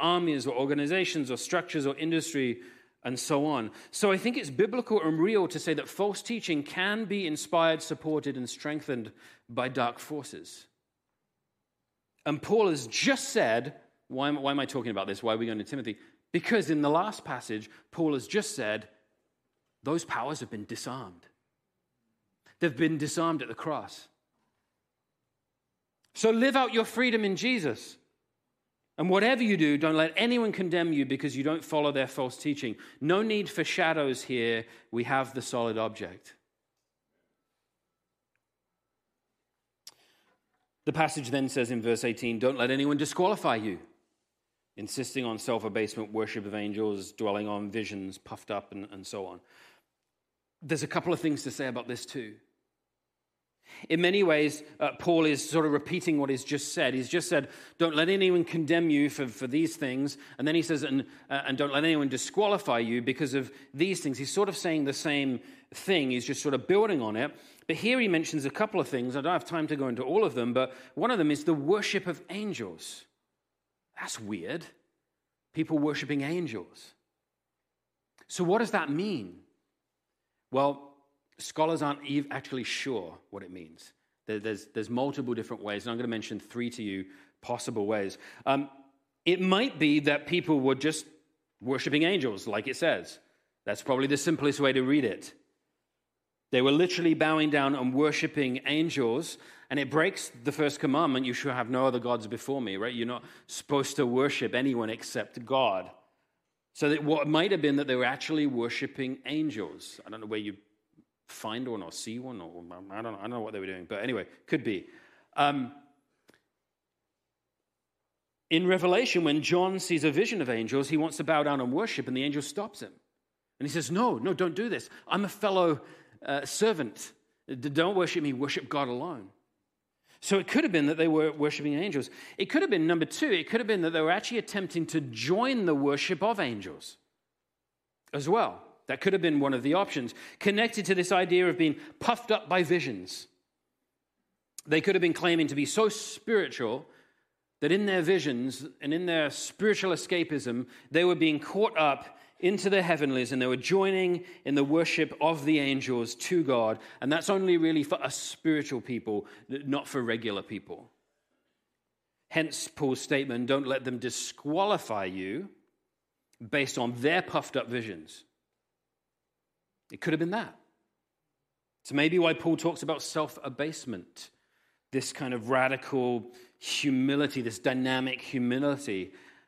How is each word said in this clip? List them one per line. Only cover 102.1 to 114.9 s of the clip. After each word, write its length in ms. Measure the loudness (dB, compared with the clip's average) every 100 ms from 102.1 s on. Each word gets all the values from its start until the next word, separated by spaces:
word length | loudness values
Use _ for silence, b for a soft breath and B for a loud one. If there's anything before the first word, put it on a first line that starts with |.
| -2 -4
before 340 | -8 -4 -4
me," 160 | -4 -4
right? 160 | -4
You're 140 | -4 -4
not 180 | -6 B B -16
supposed 520 | -14 -2 0 2 0
to 80 | 2
worship 480 | 4 2 2 -2 0
anyone 340 | 0 0 -2
except 560 | -4 -6 -8 -8 -10 -2
God. 460 | 2 4 2 -4 -14 _ _ _ _ _ _ _
So 160 | -2 2
that 140 | 2
what 240 | 4 2 4
might 240 | 4 4
have 100 | 2
been 140 | 2 2
that 100 | 2
they 100 | 2
were 80 |
actually 440 | 2 -2 -2 0 0
worshiping 720 | 0 -2 -2 -6 -6 -6 -6 -6
angels. 760 | -2 -2 -4 -8 -10 -16 -18 -16
I 20 |
don't 120 | -14
know 40 | -6
where 140 | -6
you 180 | -6 -10 _ _ _ _ _ _ -20
find 400 | -12 -8 -6 -6
one 160 | -6
or 80 | -8
see 260 | -12 -10 -10
one, 240 | -10 -12
or 220 | -14 -16 -16 -18 -14
I 140 | -10
don't, 100 | -10
I 80 | -8
don't 80 | -8
know 120 | -8
what 120 | -6
they 60 | -8
were 80 | -8
doing, 180 | -10 -10
but 160 | -6
anyway, 240 | -4 -4 -6 B -4
could 160 | -4
be. 240 | -2 -4 B